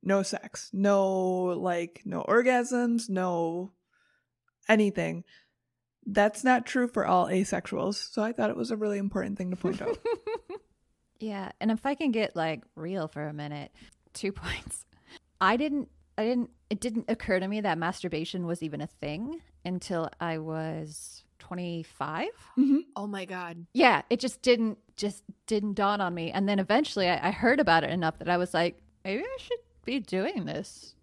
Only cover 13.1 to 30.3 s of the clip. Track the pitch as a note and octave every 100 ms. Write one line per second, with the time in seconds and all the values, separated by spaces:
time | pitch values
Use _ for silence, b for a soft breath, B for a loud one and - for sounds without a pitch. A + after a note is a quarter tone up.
13.1 | - D3+ D3+ D3 D3 C#3+ _ B _ _
14.1 | - G3 G3 - - - - - B B
15.1 | B _ _ F#3+ A#3+ D4+ C#4+ - _ _
16.1 | - A3 B3 A#3+ _ _ G#3 A#3+ A3+ -
17.1 | D#3+ - F#3 F#3+ G#3+ G3+ E3 E3+ F3+ F3+
18.1 | D#3 D#3+ F#3 E3+ E3+ D#3+ D3 D3+ _ D3
19.1 | D3+ A#3+ E4 - _ F3+ F3+ - F3 E3
20.1 | - E3+ D#3+ D#3 D#3+ D#3+ D#3+ D#3 D#3 -
21.1 | - _ _ - F3+ F3+ E3+ D#3+ - C#3+
22.1 | D#3+ E4 - - - C4+ C#4+ F4 - G#3
23.1 | G3+ F#3 F#3 F3 E3+ E3+ B3 B3+ E3+ -
24.1 | A#3 B3+ - - A#3+ A3+ G3+ _ - G3+
25.1 | G3 - - - A3 G#3 G3+ G3+ G#3 F#3
26.1 | F3 E3 - G3 G3+ F#3+ A3 D4+ - F3+
27.1 | E3+ F3 - A#3+ C4+ A#3 E3 D#3 E3+ E3
28.1 | - - F3 F3+ D#3+ E3+ - - _ G3
29.1 | G3+ G#4+ C5 - A#4+ _ _ - C4+ G3+
30.1 | F#3 A3